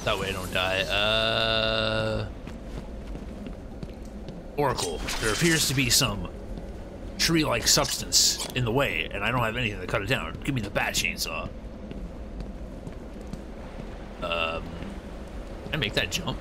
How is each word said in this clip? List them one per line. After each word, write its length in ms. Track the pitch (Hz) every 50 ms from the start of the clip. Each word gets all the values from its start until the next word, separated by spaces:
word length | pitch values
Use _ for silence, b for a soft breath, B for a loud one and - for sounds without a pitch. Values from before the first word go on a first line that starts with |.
| -
That 140 | 120 107 98
way 120 | 95 95
I 20 |
don't 200 | 98 92 92 87
die. 300 | 90 92 90 92 95 95
Uh... 1500 | 95 92 95 101 104 107 107 110 110 113 113 113 113 113 113 110 110 110 110 110 110 110 110 110 110 110 110 110 107 104 - - - - - - - - - - - - - - - - - - - - - - - - - - - - - - - - - - - - - - - - - - - - - -
Oracle, 420 | 147 135 120 - - - - 113 - - - -
there 100 | - 113
appears 360 | 107 - 156 175 165 156 139 -
to 80 | 139
be 140 | 131 135 120
some 380 | 117 - 143 113 101 95 90 85 - - - - - - - - - - - - - - - - - -
tree-like 500 | - - 165 165 151 127 120 117 104 -
substance 800 | - - 143 127 - - - 87 87 - - - - - - - -
in 100 | 127 127
the 60 | 117
way, 360 | 107 135 143 110 90 80 80 -
and 120 | - 98 98
I 60 | 110
don't 120 | 120 127 120
have 140 | 110 110 120
anything 220 | 127 107 104 95
to 80 | 90 90
cut 140 | - 117
it 60 | 101 98
down. 280 | 131 113 85 78 80 - -
Give 120 | 143 139
me 60 | 127
the 100 | 104 101
bat 240 | - 139 123 110 98
chainsaw. 540 | - - 87 82 78 - 82 80 80 85 - - - - - - - - - - - - - - - - - - - - - - - - - - - - - - - - - - - - - - - - - - - - - - - - - - - - - - - -
Um, 400 | 87 85 85 82 82 82 80 80 80 82 87 85 98 - - - - - - - - - - - - - - -
can 80 | - -
I 40 | 156
make 160 | 131 104 -
that 180 | - 120 95
jump? 260 | - - - - 127 -